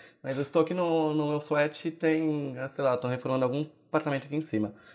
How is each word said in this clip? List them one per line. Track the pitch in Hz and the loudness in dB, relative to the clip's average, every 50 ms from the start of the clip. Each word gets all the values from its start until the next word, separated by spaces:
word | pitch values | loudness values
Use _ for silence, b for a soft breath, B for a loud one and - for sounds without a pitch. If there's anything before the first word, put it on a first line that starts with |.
| b b b _ | b b b _
Mas | - 135 135 | -8 -6 -4
eu | 135 143 | -4 -4
estou | - - 170 160 | 2 2 2 2
aqui | 160 180 | 2 2
no, | 185 180 170 165 165 156 156 151 | 0 0 2 2 2 2 2 2
no | 156 151 147 | 0 0 0
meu | 151 147 | 0 -2
flat | 151 - 151 147 147 151 156 - - | -2 0 2 2 2 2 0 -4 -6
e | 165 160 | -8 -4
tem, | - 170 160 156 156 160 156 151 147 143 139 127 127 | 0 2 2 2 2 2 0 0 -2 -4 -6 -6 -8
ah, | 131 | -8
sei | 135 - - 139 | -6 -4 0 2
lá, | 131 123 | 2 2
tão | 123 127 123 | 2 0 -2
reformando | 127 123 - 131 131 131 127 | -2 -2 -2 -2 0 2 2
algum | 123 127 143 151 156 - _ _ _ | 2 2 0 -2 -4 -8 _ _ _
apartamento | - 156 - 147 139 135 139 | -2 -2 0 0 -2 -4 -4
aqui | 139 143 | -4 -4
em | 156 156 | -4 -4
cima. | - - 110 104 104 b b b b b | -2 -2 -2 -2 -2 b b b b b